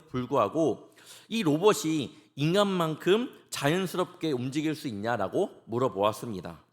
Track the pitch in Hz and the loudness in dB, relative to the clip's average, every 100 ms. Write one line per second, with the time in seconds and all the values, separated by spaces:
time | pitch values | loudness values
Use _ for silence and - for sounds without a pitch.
0 | - 127 123 139 104 151 160 - - _ | -6 -8 -2 2 2 2 0 0 -8 _
1 | - - - 226 175 147 202 196 156 156 | -20 -20 -8 -2 2 4 4 4 2 -2
2 | 110 - - - 151 185 202 190 160 156 | -2 -8 -16 -2 2 2 2 2 0 0
3 | - 208 254 - - - 143 175 190 180 | 2 2 2 -8 -12 -2 0 0 -2 -2
4 | 180 - 160 131 127 135 151 151 147 104 | -4 -4 -4 -2 -2 -2 -4 -4 -6 -6
5 | 107 117 95 117 196 - - 113 127 92 | -2 -2 -2 -2 -2 -4 -6 -2 0 2
6 | 104 107 120 98 85 82 _ | 0 0 -6 -10 -10 -14 _